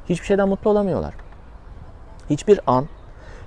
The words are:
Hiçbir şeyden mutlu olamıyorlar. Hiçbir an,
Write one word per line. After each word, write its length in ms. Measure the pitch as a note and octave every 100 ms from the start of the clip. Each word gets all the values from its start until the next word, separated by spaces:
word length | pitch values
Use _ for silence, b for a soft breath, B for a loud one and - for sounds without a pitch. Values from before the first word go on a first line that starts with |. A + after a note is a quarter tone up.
| -
Hiçbir 180 | F3 -
şeyden 220 | G3+ G3
mutlu 220 | G3 G#3+
olamıyorlar. 440 | G#3 G3+ C3 D2 - - - - - - - - - - - -
Hiçbir 300 | D3 - G3 -
an, 200 | B2+ D3 - - B B B